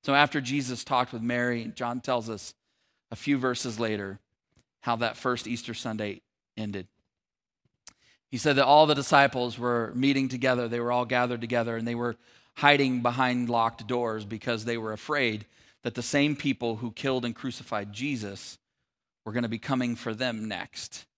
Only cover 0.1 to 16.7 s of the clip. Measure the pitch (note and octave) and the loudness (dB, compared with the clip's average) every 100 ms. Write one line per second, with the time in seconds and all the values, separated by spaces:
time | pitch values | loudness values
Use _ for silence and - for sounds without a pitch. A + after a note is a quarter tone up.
0.1 | C#3 D3 D3+ B2+ C#3 B2+ A#2+ - B2+ B2 | 4 4 2 -2 -4 -4 -8 -2 0 0
1.1 | B2 A#2 A#2+ B2 A#2+ A2+ - A#2+ B2 C3 | -4 -2 0 0 -2 -6 -6 -6 -6 -2
2.1 | B2 A2+ G#2+ - - _ _ _ _ _ | -2 -2 -10 -12 -18 _ _ _ _ _
3.1 | A2+ - C#3+ B2+ B2 B2+ A2 A#2 G#2 G2 | -10 -2 0 2 -2 -4 -2 -2 -2 -4
4.1 | G2+ _ _ _ _ _ _ - A#2 A#2 | -10 _ _ _ _ _ _ -4 0 0
5.1 | A2+ C3 A#2+ - A#2 - A2+ A#2+ G#2+ G#2 | -2 -2 -2 -4 -8 -6 -8 -6 -4 -6
6.1 | G2 _ _ _ - G#2+ G2+ F2+ _ _ | -8 _ _ _ -8 -6 -6 -10 _ _
7.1 | _ _ _ _ _ _ _ - _ _ | _ _ _ _ _ _ _ -20 _ _
8.1 | _ _ B2 D3+ C#3 C3 D3 D#3 C#3+ C3+ | _ _ -2 2 4 8 10 8 6 6
9.1 | D3+ C#3 C3 B2 A2+ B2 A#2+ A2+ B2 C3+ | 6 6 4 -2 -2 0 0 0 0 2
10.1 | C3+ C3+ B2 C3 B2 A#2+ A#2+ A#2+ B2 A#2 | 2 0 0 0 2 0 -2 0 0 2
11.1 | B2 B2 A#2+ A2+ A#2+ A#2 A2+ A2+ A#2+ A#2+ | 2 2 -2 -2 0 0 -2 -4 -2 -4
12.1 | A2 _ _ _ - C#3+ C#3+ C#3 B2+ A#2+ | -6 _ _ _ 2 6 6 4 2 0
13.1 | A#2+ B2+ B2 A#2+ A#2 A2+ A2+ G#2+ B2 A#2 | 2 2 2 0 2 2 0 -4 -2 0
14.1 | A2 G#2 A2 - A#2 A2 A#2 A2 G#2+ - | -4 -6 -8 -4 -4 -2 -4 -4 -8 -4
15.1 | D3 B2 G#2+ G#2+ _ _ _ A#2+ A2+ A#2+ | 0 0 -2 -10 _ _ _ -8 -6 -2
16.1 | D3 D3 C#3+ D3 B2 A#2+ | 2 2 2 0 0 -2